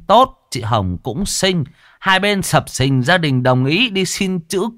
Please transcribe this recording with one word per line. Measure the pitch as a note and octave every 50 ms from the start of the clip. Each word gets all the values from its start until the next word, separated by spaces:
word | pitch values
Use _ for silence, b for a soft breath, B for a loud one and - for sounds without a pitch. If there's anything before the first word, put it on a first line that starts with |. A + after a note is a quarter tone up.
| -
tốt, | - G3 A#3 C4 C4 - _ _ -
chị | - A#2
Hồng | A2 G#2+ A#2+ A2 F#2+ F2+ F2+ E2 -
cũng | C3+ G#2+ D3 G3+
xinh. | - - - - F#3+ F#3+ E3+ B2+ b b b b b b b
Hai | - F#3+ F#3+ F#3+
bên | G3 G#3 G#3 G3
sập | - - - C#3 - -
sình, | - - B2+ C#3 C3+ C3 A#2+
gia | C#3+ F3+
đình | F3+ E3 D3 C3 B2+ B2+
đồng | B2+ B2+ B2+ B2+
ý | C3+ D#3 G3 C4 A#3+
đi | G3 G3 F#3
xin | - - - G3+ F#3+ F#3 F3+
chữ | D#3+ - G3+ F#3 G3+ A#3 A3+